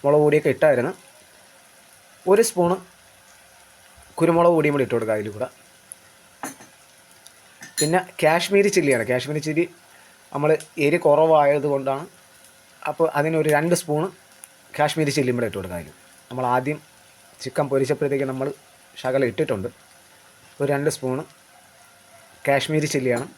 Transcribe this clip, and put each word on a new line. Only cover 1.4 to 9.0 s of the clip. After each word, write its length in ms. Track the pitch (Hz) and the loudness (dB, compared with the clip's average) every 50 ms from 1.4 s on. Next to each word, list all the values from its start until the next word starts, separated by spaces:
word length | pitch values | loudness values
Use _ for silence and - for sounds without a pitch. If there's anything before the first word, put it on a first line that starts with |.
| - - - - _ - _ - - - - - _ - - - - 185 | -20 -20 -20 -20 _ -20 _ -20 -20 -20 -20 -20 _ -20 -20 -8 2 4
ഒരു 120 | 196 208 233 - | 4 4 4 2
സ്പൂണ് 260 | - 180 175 170 185 185 - - - _ _ - _ _ _ - - - - - - - - _ _ _ _ - - - - - - - | 2 0 2 2 0 -2 -6 -20 -20 _ _ -20 _ _ _ -20 -20 -20 -20 -20 -20 -20 -20 _ _ _ _ -20 -20 -20 -20 -20 -4 -2
കുരുമുളക് 360 | 165 165 165 165 170 175 170 | 0 2 4 4 4 4 4
പൊടിയും 180 | 160 147 147 143 | 4 2 2 0
കൂടി 100 | 143 127 | 0 0
ഇട്ട് 80 | 104 123 | 0 0
കൊടുക്കാം 180 | 117 113 110 107 107 | -2 -2 -2 -2 -4
അതിൽ 120 | 104 107 101 | -4 -8 -8
കൂടെ. 140 | 107 127 123 - - _ _ _ _ _ _ - _ - - _ _ _ _ _ _ - - - - - - - _ - _ _ _ _ _ - - _ - _ - _ - - _ - - - - | -8 -10 -10 -10 -20 _ _ _ _ _ _ -20 _ -20 -20 _ _ _ _ _ _ -16 -16 -16 -18 -20 -20 -20 _ -20 _ _ _ _ _ -20 -20 _ -20 _ -20 _ -20 -20 _ -20 -12 -4 -2
പിന്നെ 220 | 151 151 165 185 180 - - - | 0 2 2 0 -2 -4 -6 0
കാശ്മീരി 480 | 170 151 160 175 170 - 196 202 202 202 196 | 2 2 2 2 0 2 2 2 2 4 2
ചില്ലിയാണ്. 280 | 185 151 143 131 117 | 2 2 2 0 0